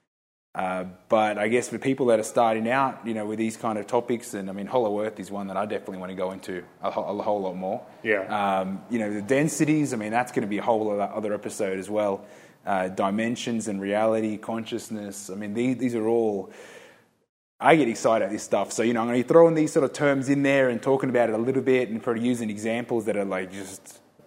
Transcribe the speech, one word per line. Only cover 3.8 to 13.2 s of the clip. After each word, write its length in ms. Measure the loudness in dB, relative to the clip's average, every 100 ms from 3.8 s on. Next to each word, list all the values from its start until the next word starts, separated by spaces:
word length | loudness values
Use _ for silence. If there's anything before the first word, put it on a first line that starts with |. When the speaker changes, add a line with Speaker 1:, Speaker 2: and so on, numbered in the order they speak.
| 0
Speaker 1:
topics, 480 | -2 0 -4 -4
and, 160 | -10 -8
I 20 |
mean, 140 | -8 -2
Hollow 340 | 0 2 0
Earth 160 | -4 -6
is 120 | -10
one 160 | -8 -6
that 100 | -4
I 80 |
definitely 340 | -4 -4 -6 -10
wanna 160 | -10 -6
go 160 | -6
into 300 | -6 -8 -10 -10 -8
a 80 | -6
ho-, 280 | -4 -4 -4
a 40 |
whole 180 | -2 -2
lot 160 | -2 -6
more. 240 | -6 -6 -10 -10
Speaker 2:
Yeah. 580 | -2 0 0 -2 0 0
Speaker 1:
Um, 220 | -2 -6 -4
you 80 | -4
know, 120 | -2
the 120 | -4
densities, 720 | 0 2 2 2 2 2 2
I 20 | -2
mean, 140 | -2
that's 220 | -2 0
gonna 140 | -2 -2
be 100 | -2
a 40 |
whole 280 | 0 0 2
other, 200 | -2 -2
other 180 | -2 -4
episode 460 | -4 -6 -4 -4 -2
as 100 | -4
well. 380 | 0 0 0 -6 -20 -20 -16 -2
Uh, 220 | -2 0
dimensions 800 | 0 0 0